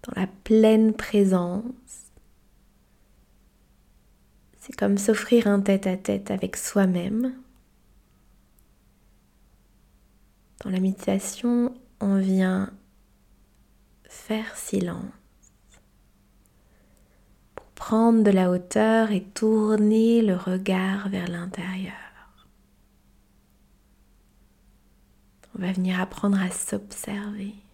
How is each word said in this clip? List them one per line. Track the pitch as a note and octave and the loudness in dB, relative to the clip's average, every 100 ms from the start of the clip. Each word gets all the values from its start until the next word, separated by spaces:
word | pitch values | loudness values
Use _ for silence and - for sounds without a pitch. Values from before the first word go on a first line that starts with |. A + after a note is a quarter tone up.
| - | -10
dans | - | -6
la | F#3+ | -6
pleine | - - A3 A3 A3 A3 | -8 2 6 6 6 4
présence. | G#3+ - G#3 G3 F#3 F3 F#3 A#3 B3+ _ - - _ _ _ _ _ _ _ _ _ _ _ _ _ _ _ _ _ _ _ _ _ _ _ _ _ | 0 -2 2 4 2 0 -6 -8 -14 _ -20 -20 _ _ _ _ _ _ _ _ _ _ _ _ _ _ _ _ _ _ _ _ _ _ _ _ _
C'est | - - | -20 -4
comme | G3+ G3+ | 0 0
s'offrir | G3+ G#3+ - A#3+ G#3 | 2 -2 4 4 4
un | G3+ | 2
tête-à-tête | G3+ G3 F#3+ F#3 - G3 G3+ | 2 0 0 -4 -4 -4 -4
avec | G3 F#3+ - | -6 -6 -8
soi-même. | - G3+ F#3+ F3 F#3 G#3+ B3+ C4 - _ _ _ _ _ _ _ _ _ _ _ _ _ _ _ _ _ _ _ _ _ _ _ _ _ _ _ _ _ _ - | -2 2 2 2 -2 -4 -4 -6 -20 _ _ _ _ _ _ _ _ _ _ _ _ _ _ _ _ _ _ _ _ _ _ _ _ _ _ _ _ _ _ -14
Dans | G3+ | -4
la | F#3 | 0
méditation, | F#3+ F#3+ - G3 - - A#3+ A#3+ A#3+ - - _ | 0 -2 -2 -2 -4 -4 0 0 0 -4 -20 _
on | G3+ G3 | 0 0
vient | F#3+ F#3+ F#3 F#3 G3 G3 _ _ _ _ _ _ _ _ _ _ _ _ _ | 2 2 2 0 -4 -10 _ _ _ _ _ _ _ _ _ _ _ _ _
faire | - - G#3+ A3 - | -20 -8 -6 -6 -12
silence | - G3 F3 F3 F#3+ - _ _ _ _ _ _ _ _ _ _ _ _ _ _ _ _ _ _ _ _ _ _ _ | -6 -4 -4 -8 -12 -16 _ _ _ _ _ _ _ _ _ _ _ _ _ _ _ _ _ _ _ _ _ _ _
pour | - - - | -20 -20 -16
prendre | - A3 A3+ A3+ | -2 2 4 6
de | G#3 | 6
la | F#3+ F#3 | 4 4
hauteur | F3+ F3+ G#3+ A3 A3+ A3 | 0 -2 0 2 2 2
et | G3+ | -2
tourner | - - A3 A3 G#3+ G#3+ G#3+ A3 A3+ A#3 | -4 -2 2 2 2 2 4 4 4 4
le | A3 F3+ | 4 0
regard | F#3 F#3 F#3+ F#3 F#3+ G3 G3+ | -2 -4 -2 -2 -2 -4 -4
vers | F#3+ F3 | -6 -6
l'intérieur. | F3 F3+ F#3+ F#3 F#3 F#3 - - - - _ _ _ _ _ _ _ _ _ _ _ _ _ _ _ _ _ _ _ _ _ _ _ _ _ _ _ _ _ _ _ _ G3+ | -8 -10 -10 -8 -8 -10 -14 -20 -20 -20 _ _ _ _ _ _ _ _ _ _ _ _ _ _ _ _ _ _ _ _ _ _ _ _ _ _ _ _ _ _ _ _ -8
On | |
va | F3+ | -4
venir | F#3 F#3 F#3 | -2 -2 -2
apprendre | F#3 - G3+ G3 | -6 -4 0 0
à | F#3 | -2
s'observer. | - - G3+ G3+ - - G3+ G#3 G#3 G3 G#3 _ | -6 -8 -8 -10 -14 -10 -10 -10 -10 -12 -14 _